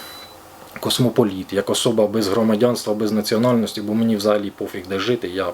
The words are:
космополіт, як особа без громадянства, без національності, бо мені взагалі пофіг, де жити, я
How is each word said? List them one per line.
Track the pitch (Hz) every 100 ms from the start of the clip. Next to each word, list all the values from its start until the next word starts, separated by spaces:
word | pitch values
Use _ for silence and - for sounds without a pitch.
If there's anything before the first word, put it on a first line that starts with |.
| - - - - - - - -
космополіт, | 113 - 123 107 110 95 90
як | 98 98
особа | 104 131 110 104
без | 110 98
громадянства, | 104 110 107 120 117 -
без | 104 107
національності, | 107 104 110 123 120 101 -
бо | 104
мені | 107 113 107
взагалі | 104 104 101
пофіг, | - 98 101 90
де | 98
жити, | 101 123 90
я | 95 90